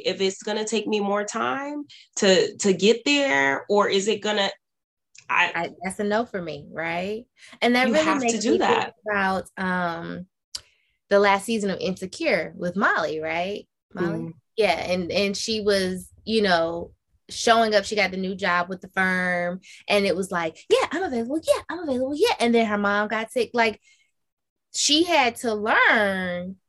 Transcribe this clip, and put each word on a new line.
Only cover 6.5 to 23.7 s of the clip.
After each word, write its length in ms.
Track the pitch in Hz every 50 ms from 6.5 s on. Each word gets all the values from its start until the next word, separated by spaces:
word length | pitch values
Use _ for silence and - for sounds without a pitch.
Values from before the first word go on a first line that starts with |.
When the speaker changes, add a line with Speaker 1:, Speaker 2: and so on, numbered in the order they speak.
| 151 143 147 - -
Speaker 2:
right? 520 | 156 160 165 165 175 185 196 214 220 247 _ _ _ - - - - -
And 140 | 240 247
that 100 | 247 254
Speaker 1:
You 60 | 233 233
Speaker 2:
really 220 | 311 311 320 311
Speaker 1:
have 120 | 285 254 233
to 100 | 233 214
Speaker 2:
makes 0 |
Speaker 1:
do 140 | 202 240 311
Speaker 2:
me 80 | 381 320
think 180 | 196 - - -
Speaker 1:
that. 100 | - - _ - 214
Speaker 2:
about, 360 | 208 202 196 190 190 185 180 - - -
um, 680 | 190 185 180 180 180 170 165 165 170 170 175 175 180 - _ _ _ _ - - - _ _ _ _ _ _ _ _ -
the 80 | 202 202
last 260 | 202 202 196 196 196
season 240 | - 233 220 202 202
of 80 | 180 -
Insecure 720 | - 185 190 - - 190 - - 330 302 214 175 160 - 165
with 200 | 185 175 175 175
Molly, 440 | 190 220 320 415 381 165 151 151 156
right? 460 | 156 160 160 170 175 190 202 - - _ _ _ _ _ -
Molly? 320 | - 180 170 165 165 165
Speaker 1:
Mm. 80 | 165 165 - _ _ _
Speaker 2:
Yeah, 220 | - 214 190 170 165
and, 300 | - - 180 185 180 165 -
and 240 | 185 202 196 202
she 240 | - - - 226 214 202
was, 480 | 208 202 196 190 185 185 180 180 - - - _
you 180 | - 220 226 202
know, 500 | 190 175 170 165 165 170 170 175 - - _ _ _ _ _ _ -
showing 440 | - - - 240 226 233 226 220 214
up. 100 | 202 196
She 120 | - 220
got 140 | 208 196 185
the 60 | 185 185
new 160 | 190 185 196
job 340 | 185 196 185 175 180 175 180
with 100 | 190 180 -
the 60 | 190
firm, 720 | - 190 190 185 185 185 180 180 180 175 175 175 180 185 - - - - - -
and 180 | 202 208 196
it 100 | 196 160
was 140 | 175 196 185 190
like, 260 | 175 170 165 160 - - -
"Yeah, 160 | 403 523 508 - -
I'm 100 | 330 381
available. 340 | 349 262 233 233 240 277 320 -
Yeah, 160 | - 571 - - -
I'm 100 | - 349
available. 340 | 359 302 262 247 262 262 294
Yeah." 180 | 294 381 480 - -
And 140 | 233 240 233
then 120 | 233 226
her 120 | 214 208 208
mom 300 | 202 202 202 208 208 214
got 220 | 226 214 220 226
sick. 200 | - 254 226 - -
Like, 260 | 240 226 226